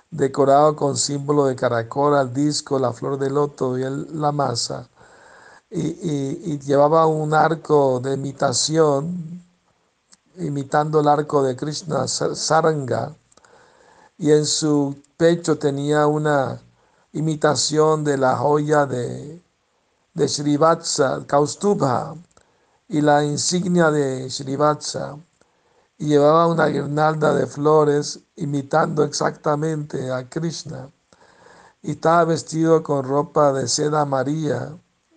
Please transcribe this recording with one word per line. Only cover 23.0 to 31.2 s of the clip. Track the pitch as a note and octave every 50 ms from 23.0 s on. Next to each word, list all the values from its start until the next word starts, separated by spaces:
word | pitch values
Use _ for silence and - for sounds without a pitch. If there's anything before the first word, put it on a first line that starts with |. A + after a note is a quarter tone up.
| D3 D3+ C#3+ D3 D3+
insignia | D3 D3 C3 - - F3+ F3+ F3+ F3+ F3 F3 E3 D#3
de | D3+ D3 C#3+ C3+ C3 C3 C3 C3
Srivatsa, | - - C#3 C3+ C#3 C#3 D3 D3+ D3+ D3 - - - - - C#3 C#3+ D3+ E3+ _ _ _ _ _ _ _ _ _ _ _ _ _ _ -
y | D#3 D3+
llevaba | D3 C#3+ C#3+ D3 D#3+ E3 E3+ E3+
una | E3 D#3+ D3+ D3
guirnalda | - C#3 C#3+ C#3+ D3 D3+ D#3 D#3 D#3 D#3 D3 C#3+ C3+
de | C3+ C3 A#2+
flores | - D3 C#3+ D3+ D#3 D#3 D3+ D3+ C#3+ D3 C#3+ C#3+ - - - _ _
imitando | - E3 C#3+ C#3+ C#3 C3 - - D#3 E3+ E3 D3+ D3 C#3+
exactamente | C#3+ - - D#3 D3+ D3+ - - D#3 D3 D3 D#3 D#3+ D#3 D3+ D3 D3 - C#3 B2+ B2+
a | B2+ B2+ B2+ B2
Krishna, | - E3 E3 E3 C#3+ - - D3 - C3 C3 C#3 _ _ _ _ _ _